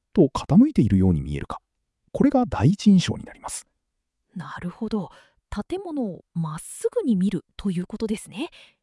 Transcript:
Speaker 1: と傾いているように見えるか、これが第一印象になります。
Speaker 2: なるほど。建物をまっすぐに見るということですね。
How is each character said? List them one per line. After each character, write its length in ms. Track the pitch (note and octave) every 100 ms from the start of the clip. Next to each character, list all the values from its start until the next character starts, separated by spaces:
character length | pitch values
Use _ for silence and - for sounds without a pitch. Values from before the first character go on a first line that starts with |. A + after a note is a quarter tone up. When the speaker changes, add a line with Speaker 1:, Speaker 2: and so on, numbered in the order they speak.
| _
Speaker 1:
と 140 | - C#3
傾 340 | - - F3 D4
い 40 |
て 80 | -
い 80 | A2+
る 80 | G2
よ 140 | F#2+
う 20 |
に 80 | D#2
見 160 | C2+ C#2+
え 40 |
る 60 | -
か、 140 | - _ _ _ _ _
こ 140 | -
れ 60 | C4+
が 160 | C4+ A#3
第 240 | - B2+
一 160 | G3+ G#3
印 120 | F#3+
象 160 | - -
に 80 |
な 100 | -
り 40 | -
ま 120 | -
す。 160 | - - _ _ _ _ _ _
Speaker 2:
な 220 | F#3 C#3 -
る 80 | F3
ほ 180 | - A3
ど。 220 | A3 E3+ - _ _ _ G3+ -
建 100 | F#4
物 240 | F#4+ D4
を 220 | A3 D#3+ _
ま 240 | E3+ D#3 D#3
っ 20 |
す 300 | - - A4+
ぐ 160 | B4 E4
に 100 | G3
見 140 | F#3+
る 140 | E3 - -
と 120 | G#3
い 80 | F3
う 80 | F3+
こ 120 | G#3+
と 80 | A3
で 100 | G#3+
す 140 | -
ね。 180 | F3+ E4+ - - _